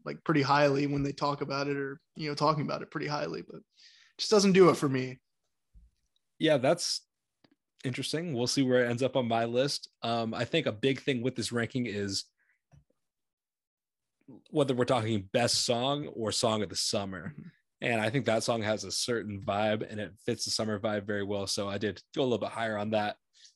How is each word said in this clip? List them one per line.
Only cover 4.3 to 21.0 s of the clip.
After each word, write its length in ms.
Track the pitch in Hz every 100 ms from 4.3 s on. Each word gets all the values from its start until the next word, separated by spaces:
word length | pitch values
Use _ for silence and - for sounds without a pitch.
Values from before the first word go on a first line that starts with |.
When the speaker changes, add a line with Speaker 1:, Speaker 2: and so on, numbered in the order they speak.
Speaker 1:
doesn't 220 | 214 196
do 160 | 190 175
it 80 | 131
for 120 | 147
me. 300 | 131 127 131 _ _ _ _ _ - - _ _ _ _ -
Speaker 2:
Yeah, 200 | 156 147
that's 480 | 127 170 - - - _ _ _ _ _ _ _
interesting. 500 | 135 123 127 151 175
We'll 120 | 120 120
see 160 | -
where 220 | 131 127
it 60 | 120
ends 120 | 117
up 140 | 127 135
on 100 | 117
my 200 | 113 117
list. 420 | 123 143 - - _
Um, 320 | 117 117 113
I 100 | 110
think 220 | 123 165 -
a 60 |
big 280 | 104 135 131
thing 220 | - 127
with 120 | 123 127
this 140 | 107
ranking 340 | 117 113 131 120
is 380 | 101 101 98 - _ _ _ _ - _ _ _ _ _ _ _ _ _ _ _ _ _ _ - 117 _
whether 240 | 156 135
we're 100 | 123
talking 440 | 123 127 110 110 98
best 320 | 127 120 -
song 420 | - 117 127 143 151
or 220 | - 110
song 300 | - 117 110
of 60 | 95
the 80 | 95
summer. 540 | - 107 98 92 82
Speaker 1:
Mm-hmm. 160 | - - - _ _
Speaker 2:
And 200 | - 113
I 100 | 107
think 160 | 135 117
that 180 | 113
song 180 | 120 117
has 220 | 104 104
a 80 | 92
certain 500 | - - 117 95 101
vibe 460 | 98 101 107 110 -
and 80 | 107
it 120 | 98 92
fits 200 | - 113
the 80 | -
summer 260 | - 110 104
vibe 260 | 107 107